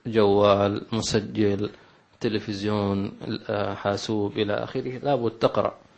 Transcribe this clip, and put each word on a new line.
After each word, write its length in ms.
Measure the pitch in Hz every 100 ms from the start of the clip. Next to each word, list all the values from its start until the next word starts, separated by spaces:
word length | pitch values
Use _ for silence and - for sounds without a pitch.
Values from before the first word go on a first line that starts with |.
| 123
جوال، 800 | 110 104 101 104 101 101 104 -
مسجل، 800 | 110 - 113 - 110 104 101 104 - - _ _ _
تلفزيون، 920 | 120 104 104 101 101 104 101 98 101 - - - -
آه، 240 | 104 101
حاسوب 640 | 98 101 101 - 107 101 110
إلى 160 | 104
آخره، 440 | 104 113 131 127 127
لابد 340 | 139 135 117
تقرأ، 460 | 113 127 - 107 - -